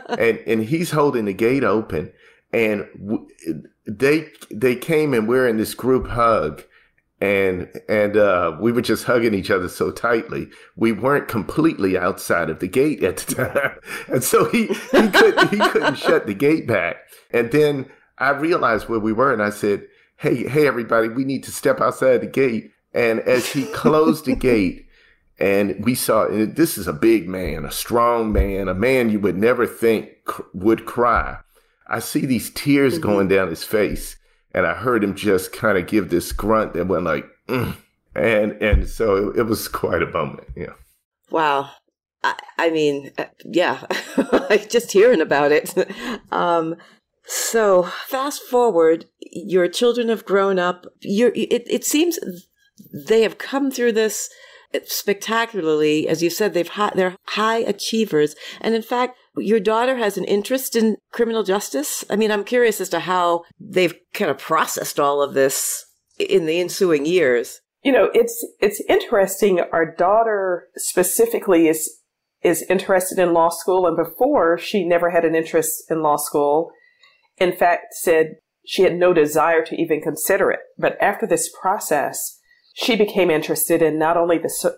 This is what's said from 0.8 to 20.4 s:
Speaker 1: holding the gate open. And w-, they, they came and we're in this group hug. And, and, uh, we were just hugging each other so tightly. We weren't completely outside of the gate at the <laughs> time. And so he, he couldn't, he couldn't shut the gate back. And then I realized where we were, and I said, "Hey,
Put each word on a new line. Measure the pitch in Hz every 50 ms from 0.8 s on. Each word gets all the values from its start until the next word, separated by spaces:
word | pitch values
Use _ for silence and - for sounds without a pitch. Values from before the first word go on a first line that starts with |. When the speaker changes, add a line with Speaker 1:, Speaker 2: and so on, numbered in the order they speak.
| 180 -
Speaker 1:
holding | 147 156 147 143 127 120 107
the | 101 95
gate | 92 113 117 131 139 123
open. | 98 101 110 107 - 90 76 - - - _ _ _ _ _ _ _
And | - 117 113 107 107 101 - - - -
w-, | 90 101 110 - - - _ _ 82 82 78 73 - - _ _ _ 110
they, | 107 - 131 143 151 165 156 - - - - -
they | - 107 127 127 123
came | 120 - - 165 156 156 147 127
and | 113 107 110
we're | 123 131 127 120
in | 110 110
this | 104 - -
group | - - 127 131 127 - -
hug. | 107 120 117 117 110 92 76 78 78 - - _ _ _ _ _ _ _ _ _ _ _
And, | 98 98 101 98 98 92 90 90 87 - - - - -
and, | 107 107 104 101 98 107
uh, | 104 101 92 87 87 85 80 78
we | 104 120 117
were | 123
just | 110 - 110 - -
hugging | - 123 123 117 117 104
each | 95 85 -
other | 101 92 90 87
so | - - - 90
tightly. | - - - 117 120 117 - - - 71 - - - - - - _
We | - 113 113
weren't | 110 92 113 135 143 139 - -
completely | - 110 87 - - 165 170 170 - - 98 95 90 90
outside | 87 95 95 - - - 104 85 82 78
of | 80 -
the | 87 92
gate | - 127 143 156 135 -
at | - 92 87 -
the | - - -
<laughs> | - 127 107 -
time. | 143 139 135 - - - - - - - - -
And | 127 -
so | - - 453 165 -
he, | - 240 214 -
he | 190 - - - - 294 220 202
couldn't, | - 381 440 415 - - - -
he | 202 208 339 381
couldn't | - - - - - -
shut | - - 170 147 - -
the | 98
gate | 98 139 147 160 - - -
back. | 110 92 85 85 - - - _ - - _ _
And | - 120 120 113
then | 143 151 151 147 139 135 127 - - _ _ _ _ -
I | 127 139
realized | 139 135 151 165 175 156 139 120 113 101 - -
where | 117 110
we | 101 110 107
were, | 110 131 139
and | 123 107
I | 104 104
said, | 104 - - 104 101 95 - - _ _ _ _ _ -
"Hey, | - 147 - 120